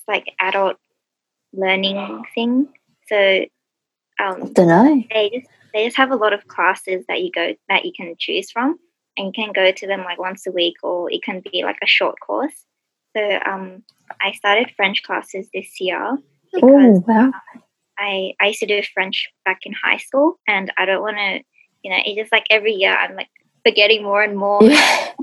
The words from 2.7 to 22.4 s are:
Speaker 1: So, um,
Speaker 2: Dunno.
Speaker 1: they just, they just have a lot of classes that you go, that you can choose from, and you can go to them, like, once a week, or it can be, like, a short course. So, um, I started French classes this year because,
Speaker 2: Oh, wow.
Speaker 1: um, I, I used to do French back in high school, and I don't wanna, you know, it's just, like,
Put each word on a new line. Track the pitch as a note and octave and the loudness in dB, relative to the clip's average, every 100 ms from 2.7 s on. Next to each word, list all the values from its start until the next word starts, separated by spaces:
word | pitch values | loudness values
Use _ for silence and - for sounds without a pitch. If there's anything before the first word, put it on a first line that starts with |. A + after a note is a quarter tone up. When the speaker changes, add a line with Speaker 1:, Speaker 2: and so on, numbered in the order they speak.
| _ _ _ - | _ _ _ -4
Speaker 1:
So, | G#3 G3 F#3+ - _ _ _ _ _ _ - | 0 2 2 -2 _ _ _ _ _ _ -6
um, | G3 F3+ - | -6 -6 0
Speaker 2:
Dunno. | - E3+ F3 C#4 C#4+ - | 4 6 8 6 4 0
Speaker 1:
they | A3 G#3 | -2 -2
just, | B3 - _ _ | -4 -12 _ _
they | G#3+ | -4
just | A#3 C4+ | -2 0
have | C4 | 0
a | B3+ | 2
lot | G#3 | 0
of | G3+ - | -2 -6
classes | - F3 G3 G3 F#3 - | -2 0 -2 -6 -8 -6
that | G3 | -6
you | F3+ | -6
go, | E3+ F3 - - | -4 -6 -6 -4
that | G3 | -2
you | F3 - | -2 -10
can | F3 F3 | -14 -10
choose | - E3+ F#3+ | -6 -6 -6
from, | A#3 C4+ F4 _ _ _ - | -4 -4 -4 _ _ _ -10
and | G3 | -8
you | |
can | A3+ G#3+ | -8 -6
go | G3 F#3+ | 2 2
to | F#3+ G3 | 0 -4
them, | G3 | -6
like, | F3+ F3 | -8 -8
once | F#3 F#3+ F#3+ | -8 -8 -8
a | |
week, | F3+ F3 - | -2 -2 -4
or | - F3 E3+ | -6 -6 -6
it | F3 | -6
can | - F#3 | -8 -10
be, | - F3+ | -8 -6
like, | F#3 G3+ | -6 -4
a | G3+ | -2
short | - F3+ - | 0 0 -4
course. | - G#3+ D4 - _ _ _ _ _ A3 | -8 -6 -6 -8 _ _ _ _ _ -6
So, | G#3 F#3+ - | -4 -2 -4
um, | F#3+ F#3 F#3 _ _ - - | -6 -12 -18 _ _ -20 -6
I | G3+ | -6
started | - G3+ G#3 B3 - | -2 0 0 0 -2
French | G3 G3 | -2 -2
classes | - F#3+ - F#3+ F#3+ | -6 -8 -8 -12 -10
this | F#3+ - - | -12 -12 -8
year | F#3 E3+ G#3 C#4 - _ _ | -6 -4 -4 -6 -8 _ _
because, | F#4 C4 C#4 B3 F#3 | 4 8 10 8 6
Speaker 2:
Oh, | A3+ | 4
wow. | A3 C4 | 2 2
Speaker 1:
um, | - - - _ _ _ - | 0 -14 -20 _ _ _ -8
I, | G3+ F#3+ F#3+ - | -6 -4 -6 -2
I | G3+ | -2
used | G#3+ | -2
to | G#3 | -2
do | G#3 G#3 | -2 -2
French | F#3+ F#3+ - - _ | -4 -4 -6 -8 _
back | - - | -6 -6
in | - | -10
high | - F#3 - | -6 -2 -2
school, | - C4+ D4+ - - | -2 0 0 0 -2
and | G3 F#3+ - | -2 -2 -2
I | |
don't | F#3 F#3+ | 0 -2
wanna, | G#3+ G#3 G3 F#3+ - _ _ _ | -2 -4 -4 -6 -12 _ _ _
you | G3 | -6
know, | F#3 | -4
it's | G#3+ G3+ | -2 -6
just, | A3 | -2
like, | A3 | -2